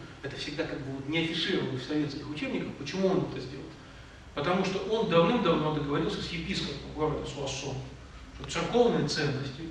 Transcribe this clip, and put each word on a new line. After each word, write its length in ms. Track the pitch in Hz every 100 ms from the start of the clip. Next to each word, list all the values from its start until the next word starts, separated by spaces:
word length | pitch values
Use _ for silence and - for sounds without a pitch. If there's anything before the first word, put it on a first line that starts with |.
| - -
Это 140 | 135 -
всегда 280 | - 143
как 160 | 160 143
бы 160 | 135 135
вот 120 | 131
не 120 | 165
афишировалось 600 | 165 170 190 156 131 127
в 80 | 143
советских 400 | 151 147 - 147
учебниках, 460 | 151 269 - -
почему 340 | - 135 185 190
он 200 | 156 -
это 100 | 127
сделал. 240 | 127 131 - - - - - - -
Потому 300 | 143 156 190
что 160 | 185 - -
он 160 | 220 175
давным-давно 640 | 170 170 240 175 151 151
договорился 460 | 151 139 151 170 -
с 80 | -
епископом 640 | 165 160 175 - 135 139
города 300 | 143 151 -
Суассон, 520 | - 185 160 - - - - - - - -
что 160 | - 139
церковные 580 | 165 165 240 226 165 147
ценности 540 | 156 139 127 - - 160